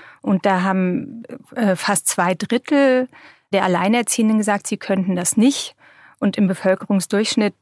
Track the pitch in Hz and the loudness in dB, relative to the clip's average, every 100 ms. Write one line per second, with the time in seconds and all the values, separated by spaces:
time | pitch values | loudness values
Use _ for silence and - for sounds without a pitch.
0 | - - 214 190 202 185 190 190 180 175 | -20 -8 -2 0 2 2 0 0 0 -2
1 | - 233 - - - 247 208 180 - 196 | -6 -12 -16 -18 -12 -2 0 0 0 -2
2 | - - 175 175 202 226 - 285 269 254 | -2 -2 0 -2 -2 -4 0 2 4 2
3 | 254 - - _ - 196 190 175 190 240 | -2 -10 -20 _ -4 0 0 2 2 2
4 | 226 - 220 220 208 202 - 202 - 196 | 0 0 2 2 0 -2 -4 -6 -2 -2
5 | 185 180 180 214 254 - - - - _ | 0 -2 0 2 2 2 -6 -14 -20 _
6 | - - 208 220 190 180 190 190 - 196 | -20 -4 -2 0 0 0 0 0 0 -2
7 | - 202 220 226 208 - | 0 -2 0 0 -2 -2